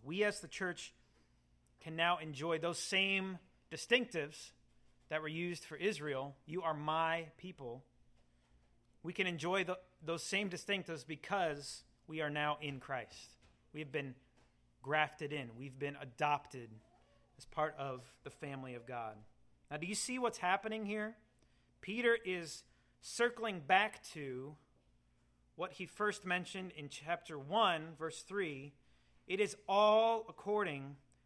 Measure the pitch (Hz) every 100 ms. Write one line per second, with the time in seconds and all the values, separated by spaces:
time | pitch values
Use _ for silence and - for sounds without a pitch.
0 | 131 185 208 208 175 - 180 - - -
1 | _ _ _ _ _ _ _ - 160 160
2 | 170 170 156 135 165 160 170 - - 190
3 | 196 196 190 180 - _ - 160 - 247
4 | 240 165 147 - - - _ _ - _
5 | - 156 156 160 175 165 - 147 196 151
6 | 147 131 139 - - 175 165 147 151 160
7 | 165 165 156 - 185 175 123 127 - _
8 | - - _ _ _ _ _ _ _ _
9 | 160 185 185 165 165 190 175 180 - -
10 | 160 165 - 190 202 175 - 196 170 151
11 | 160 151 - 196 165 143 135 - - _
12 | - 156 151 147 151 147 147 135 - 127
13 | 107 - - - - _ _ 151 143 143
14 | 135 123 _ _ _ _ _ _ 135 156
15 | 151 - 147 147 120 113 135 131 143 139
16 | 135 - 147 143 - 127 117 110 - _
17 | _ _ _ - - 156 151 147 139 127
18 | 127 - 139 - 143 135 127 120 120 120
19 | 110 107 - _ - _ - 151 175 214
20 | - 254 233 233 180 196 220 220 202 214
21 | 214 - _ _ _ _ _ _ - 233
22 | 240 226 185 180 160 - - _ _ _
23 | - - 240 233 226 180 139 190 214 -
24 | - 160 139 127 139 151 _ _ _ _
25 | _ _ _ _ _ - 180 - 175 -
26 | 208 196 185 180 180 190 185 151 147 -
27 | 147 170 - 147 139 214 202 160 160 151
28 | 160 - - 202 165 135 143 - _ _
29 | _ _ - 190 202 - - 196 214 220
30 | 226 226 220 - 202 208 180 139 139 139
31 | _ _